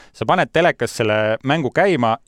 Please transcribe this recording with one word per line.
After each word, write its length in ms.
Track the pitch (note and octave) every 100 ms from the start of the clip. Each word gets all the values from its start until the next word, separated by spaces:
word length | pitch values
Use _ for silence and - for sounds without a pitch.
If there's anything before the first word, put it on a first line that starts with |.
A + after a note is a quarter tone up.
| -
sa 120 | - A#2
paned 260 | F3+ C#3
telekas 380 | D#3+ E3+ - A#2 -
selle 400 | G#2+ G#2+ G#2+ A2
mängu 280 | C3 D#3+ B2
käima 440 | - G3 D3 A2+ A2+